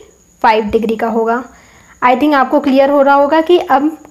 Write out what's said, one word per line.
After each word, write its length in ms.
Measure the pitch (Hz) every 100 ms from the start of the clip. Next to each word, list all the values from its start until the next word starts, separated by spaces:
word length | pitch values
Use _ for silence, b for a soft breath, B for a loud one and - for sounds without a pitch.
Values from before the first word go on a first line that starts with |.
| - _ _ _
फ़ाइव 220 | 226 220 208
degree 300 | 226 220 220
का 120 | 226
होगा। 340 | 220 226 233 247 b b b b b
I 120 | 247
think 200 | 254 302
आपको 260 | 285 254 294
clear 300 | 285 269 277
हो 100 | 285
रहा 120 | 277
होगा 260 | 277 285 311
कि 180 | 320 349
अब 380 | - 269 294 311 -